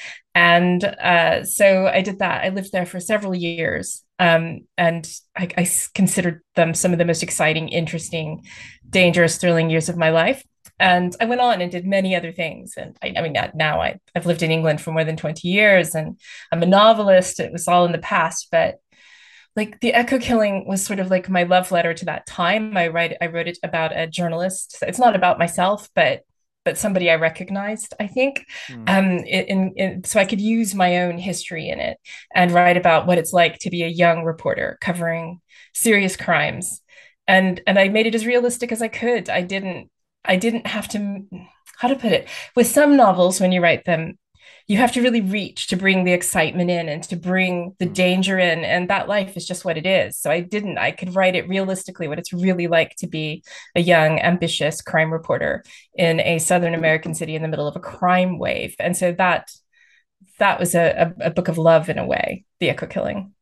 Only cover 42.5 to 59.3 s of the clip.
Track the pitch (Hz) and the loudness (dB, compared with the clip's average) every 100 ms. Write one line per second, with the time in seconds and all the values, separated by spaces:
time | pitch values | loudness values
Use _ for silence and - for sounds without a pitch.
42.5 | - 233 - 294 277 214 175 180 185 185 | 2 2 4 6 8 6 6 4 4 2
43.5 | 180 175 143 - 160 165 - _ _ _ | 4 4 2 0 -2 -2 -12 _ _ _
44.5 | - - 202 247 247 247 233 190 202 185 | -16 -2 2 2 4 2 2 0 -2 -6
45.5 | - - 185 190 190 180 175 - 185 156 | -8 -4 0 2 2 2 2 0 0 0
46.5 | 180 175 175 165 151 - 175 180 185 185 | 0 0 0 -2 -8 -8 -8 -2 0 0
47.5 | 180 175 - 180 - 180 185 190 185 175 | -2 -6 -6 -4 0 2 2 0 2 2
48.5 | 165 120 175 180 196 - 208 190 180 - | 0 -2 -2 0 -2 -2 -4 -4 -8 -10
49.5 | 180 185 160 180 190 - - 147 165 175 | -8 -6 -4 0 0 0 -4 -2 -2 -2
50.5 | 208 202 110 120 - 185 180 185 180 175 | -6 -6 -4 -4 -4 -6 0 0 0 -2
51.5 | 190 190 185 - 185 160 156 - 175 185 | -4 -4 -6 -10 -10 -8 -8 -8 -2 0
52.5 | 180 175 165 160 - 165 156 156 160 - | 0 2 0 0 -4 -10 -6 -8 -8 -14
53.5 | - - 170 170 170 156 160 - 175 165 | -20 -6 0 4 6 4 2 2 0 0
54.5 | - 151 160 - 165 160 165 - 131 - | -2 -4 -4 -4 -2 0 -2 -4 -2 -2
55.5 | - - - _ - 170 160 - 165 - | -4 -8 -20 _ -2 0 2 0 -2 0
56.5 | 180 170 165 160 160 165 156 160 156 160 | 0 2 0 0 0 -2 -8 -8 -6 -6
57.5 | 151 147 185 - - 180 180 185 165 - | -4 -6 -6 -12 -2 2 2 2 -2 -4
58.5 | - - - 175 180 180 175 185 | -4 -6 -6 -4 -2 -2 0 0